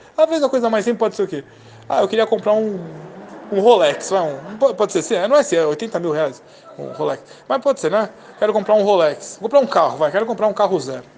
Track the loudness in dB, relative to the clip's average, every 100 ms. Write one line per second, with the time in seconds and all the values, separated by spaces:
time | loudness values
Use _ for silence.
0 | -6 0 0 2 0 0 0 0 0 0
1 | -2 -2 -6 -6 -12 -18 -20 -14 -4 0
2 | 2 0 0 0 0 0 0 -6 -10 -14
3 | -18 -18 -18 -16 -6 2 4 6 4 0
4 | -2 -2 -2 -6 -12 0 0 2 -2 -2
5 | -2 -2 2 2 4 2 0 -2 -4 -4
6 | -2 -2 -2 -6 -20 -20 -20 -16 -12 -6
7 | -4 -6 -10 -14 -6 -2 0 0 0 0
8 | -2 -6 -16 -4 0 0 2 4 4 4
9 | 4 0 -10 -10 2 2 4 2 2 2
10 | 0 0 -2 0 -2 2 0 0 -4 -10
11 | -14